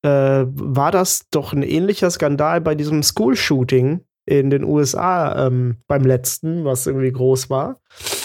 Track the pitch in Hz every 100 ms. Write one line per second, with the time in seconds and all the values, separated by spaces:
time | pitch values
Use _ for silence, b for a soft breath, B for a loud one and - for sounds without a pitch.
0 | 147 139 135 135 127 135 - 135 147 190
1 | 185 - _ 156 143 143 139 156 190 202
2 | 180 175 147 143 151 170 160 151 151 156
3 | 143 - 220 - - 139 123 131 131 170
4 | _ _ - 143 139 139 - 147 139 -
5 | 180 180 156 - 135 127 123 113 _ 143
6 | 131 127 127 - 160 170 147 127 - 135
7 | 131 127 131 131 - 135 165 262 _ B
8 | B B